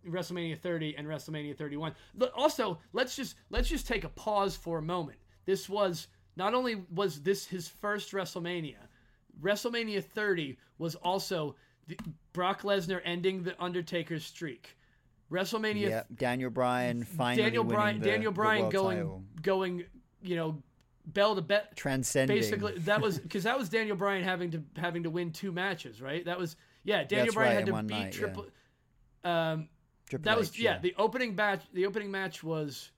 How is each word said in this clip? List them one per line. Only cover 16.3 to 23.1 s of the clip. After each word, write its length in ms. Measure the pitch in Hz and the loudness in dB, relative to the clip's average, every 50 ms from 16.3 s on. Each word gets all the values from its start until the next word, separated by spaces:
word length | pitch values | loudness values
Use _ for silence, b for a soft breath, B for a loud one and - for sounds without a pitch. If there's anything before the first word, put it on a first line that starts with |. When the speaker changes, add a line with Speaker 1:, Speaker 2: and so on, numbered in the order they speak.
| 123 127 131 127 | 2 0 -2 -2
Speaker 2:
Bryan 540 | 113 131 127 123 123 123 123 123 120 120 120 | 0 2 2 4 4 2 2 0 0 -2 -4
finally 400 | - - 160 127 120 123 120 107 | -4 -2 0 2 4 4 4 4
Speaker 1:
Daniel 200 | 220 113 120 113 | 4 4 2 2
Speaker 2:
winning 120 | - - | 2 2
Speaker 1:
Bryan, 240 | - 208 208 208 214 | 4 4 2 2 2
Speaker 2:
the, 60 | 214 | 2
Speaker 1:
Daniel 260 | 202 214 214 220 214 | 2 2 4 2 0
Speaker 2:
the 40 | 185 | 2
Speaker 1:
Bryan 260 | 185 214 214 220 208 | 2 4 4 4 4
Speaker 2:
world 120 | 185 - 190 | 4 2 2
Speaker 1:
going, 240 | 196 190 190 180 | 2 2 2 2
Speaker 2:
title. 260 | 175 165 - 95 95 95 104 - 165 | 0 -2 -4 -6 -8 -12 -14 -14 -4
Speaker 1:
going, 420 | 156 190 190 190 190 185 180 175 170 - - - _ _ _ _ | 0 2 2 2 2 0 -2 -4 -8 -10 -18 -20 _ _ _ _
you 140 | - 180 175 | -6 -2 -2
know, 260 | 165 160 160 156 143 - _ _ _ _ _ _ _ _ | 0 0 -2 -4 -6 -10 _ _ _ _ _ _ _ _
bell 280 | 160 - 202 202 214 214 | -4 2 4 4 4 4
to 60 | 190 | 2
bell. 220 | 160 - 202 208 208 - - | 2 2 2 2 2 0 -14
Speaker 2:
Transcending. 600 | - - 143 135 131 127 - - 143 135 135 208 | -4 -2 0 0 2 0 2 4 4 6 6 4
Speaker 1:
Basically, 400 | 220 220 214 208 202 202 208 - 180 | 4 4 2 2 0 0 -2 -2 -2
that 220 | 160 196 208 214 | 2 2 4 4
was 180 | 214 214 | 4 2